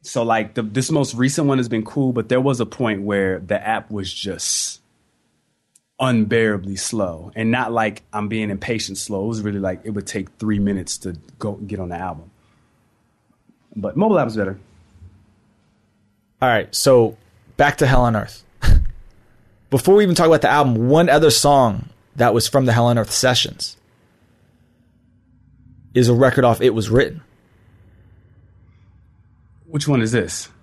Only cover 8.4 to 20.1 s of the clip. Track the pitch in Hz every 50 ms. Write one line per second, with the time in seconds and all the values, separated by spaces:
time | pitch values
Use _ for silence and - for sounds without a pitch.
8.4 | 110 104 101 98 - - 120 110 - - 98 95 - - 107 95 98 113 117 110
9.4 | 101 107 101 101 98 95 92 92 - 110 107 101 92 - - 107 95 - _ _
10.4 | 110 107 107 101 101 101 101 95 87 - - - - 95 87 78 - - - _
11.4 | - 110 101 - 104 98 107 92 92 87 87 85 92 92 85 76 82 85 _ _
12.4 | _ _ _ _ _ _ _ _ _ _ _ _ _ _ _ _ _ _ _ _
13.4 | _ _ _ _ _ _ - 107 98 101 - 131 202 220 208 170 139 117 110 110
14.4 | 101 95 95 92 - _ _ _ _ _ _ _ - - _ _ _ _ _ _
15.4 | _ _ _ _ _ _ _ _ _ _ _ _ _ _ _ _ _ _ _ _
16.4 | 131 127 117 107 - - - - - 139 131 123 117 110 113 _ _ _ _ _
17.4 | _ _ _ - 147 143 143 - 151 131 135 127 123 120 113 107 104 - - -
18.4 | _ _ _ _ - - - - - - - - - - _ _ _ _ _ _
19.4 | _ _ _ _ _ _ - 131 - 185 196 208 208 190